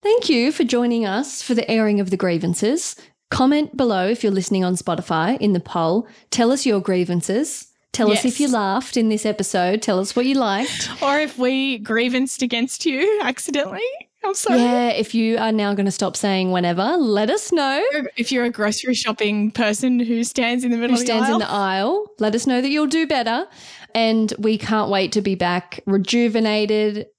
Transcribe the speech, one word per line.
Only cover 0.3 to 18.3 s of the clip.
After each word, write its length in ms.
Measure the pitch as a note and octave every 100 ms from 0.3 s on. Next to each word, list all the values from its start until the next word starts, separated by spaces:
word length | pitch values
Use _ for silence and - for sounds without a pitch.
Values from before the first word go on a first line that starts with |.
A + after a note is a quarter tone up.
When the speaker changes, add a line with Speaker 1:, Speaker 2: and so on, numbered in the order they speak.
| C4+ B3
Speaker 1:
for 100 | D#4
joining 420 | B3+ A#3+ A#3+ A#3 G#3
us 360 | G3 C#4 -
for 140 | - A#3+
the 140 | -
airing 300 | A3 A3 G#3
of 100 | F#3+
the 80 | F#3
grievances. 800 | F#3 E3+ E3+ F3 G#3 D4+ - - - _ _
Comment 440 | - C4 D4 D4+ -
below 320 | B3 G3 F#3
if 160 | A#3
you're 80 | A3
listening 320 | F#3+ F3+ F#3+
on 120 | F#3 F3+
Spotify 600 | - E3 F3 D#3+ E3 C4
in 100 | G#3
the 80 | F3+
poll. 480 | - F3 E3 G3 B3 - _
Tell 220 | - A#3
us 120 | C4+ C#4
your 140 | G#3
grievances. 880 | F#3 F#3 F3 F3 - G3 D#4 - - _ _
Tell 180 | - -
us 140 | G#3 B3+
if 140 | B3
you 80 | C#4+
Speaker 2:
Yes. 60 | A#3+
Speaker 1:
laughed 420 | G3 G3+ C4 -
in 120 | A3
this 140 | G#3+
episode. 600 | G#3+ G#3 F#3+ G3 F3+ G#3
Tell 160 | A3 F#3
us 160 | G3 -
what 100 | B3+
you 80 |
liked. 560 | C#4 A3+ G3+ C#4 - - -
Speaker 2:
<laughs> 60 |
Or 160 | C#4 C#4+
if 180 | D4+ D4
we 400 | B3 C4 C4+ B3
grievanced 640 | G#3 A3 B3 B3+ C4 -
against 460 | B3 A#3 B3 - E4+
you 320 | C4 F#4 G#4+
accidentally. 640 | D#4+ C4 - C#4+ C#4+ F#4+ A#4+ C#5+ - _ -
I'm 80 |
sorry. 260 | G4 - B3
Speaker 1:
Yeah, 260 | A#3+ A#3+ A#3+
if 240 | - G#3+
you 240 | A3+ A3+ A3+
are 140 | A3
now 240 | A3 G3+ G3+
gonna 160 | G3
stop 260 | F#3 F#3+ -
saying 340 | G#3 F#3+ F#3
"whenever," 460 | F3+ F3 F3 G#3 F4
let 320 | C4 G3+ G#3+
us 220 | G4 -
know. 320 | E4+ C#4 C#4 A4+ D4 B3+ -
Speaker 2:
If 140 | A#3